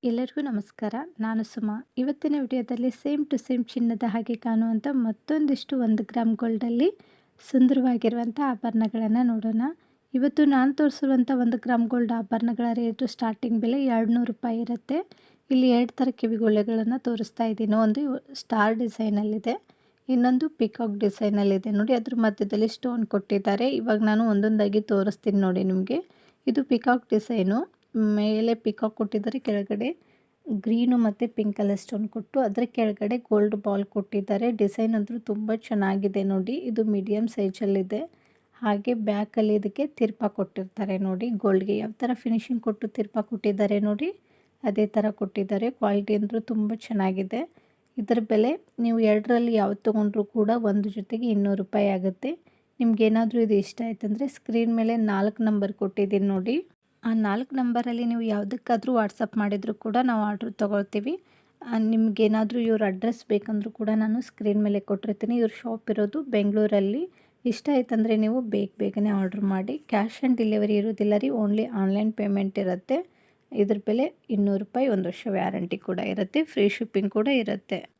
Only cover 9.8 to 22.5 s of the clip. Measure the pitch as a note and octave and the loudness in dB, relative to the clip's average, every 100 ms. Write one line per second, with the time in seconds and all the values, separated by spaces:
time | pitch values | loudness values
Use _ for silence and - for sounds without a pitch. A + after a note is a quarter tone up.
9.8 | _ _ _ C4 C#4 D4 D4+ C4+ C4 C4+ | _ _ _ 0 0 4 4 6 2 4
10.8 | D4 - C4+ C4 A#3+ C4 B3 A#3+ A#3 A#3+ | 0 2 2 2 4 2 2 0 0 0
11.8 | A#3 B3 A#3 A#3 G3+ A3+ A#3 A#3 A#3 A#3 | 2 0 0 -2 -2 -2 -2 -2 -2 0
12.8 | A#3 A3+ C4 - A3+ G#3+ B3 A3 G#3 C4 | -2 -2 -6 -4 -4 -4 -2 0 0 0
13.8 | C4+ A3+ A3+ A#3 A#3+ A3 A#3+ A3+ A#3 A#3+ | 2 2 2 2 0 -4 -4 -4 -4 -6
14.8 | - D4 F#4+ - _ _ _ B3+ B3+ A#3+ | -4 -6 -6 -14 _ _ _ 4 6 4
15.8 | A#3+ - C4 - A3+ A3+ A3 G#3+ G#3 A3+ | 2 0 -2 0 -2 0 2 2 2 0
16.8 | A3 B3+ - A3+ A3 - A3+ G#3+ G#3+ G#3+ | 0 -2 -2 -4 -6 -2 -2 0 2 4
17.8 | A3 G#3+ C#4+ B3+ _ C#4 - A3+ G#3 A3+ | 4 2 -2 -4 _ -18 -4 2 2 2
18.8 | A#3 - A3 G#3 G#3 G#3+ A3+ F#4+ _ _ | -4 -2 0 0 0 -2 -4 -6 _ _
19.8 | _ _ - B3+ B3 B3+ D#4 - A3 - | _ _ -2 2 4 2 0 0 -2 0
20.8 | A3+ G3+ G3+ G3 G#3 G#3 G3+ F#3+ G3+ G3+ | -4 0 -2 0 0 2 2 2 0 0
21.8 | A3 B3 A3 A#3 A3 G3+ G3+ | 2 0 0 0 0 0 -4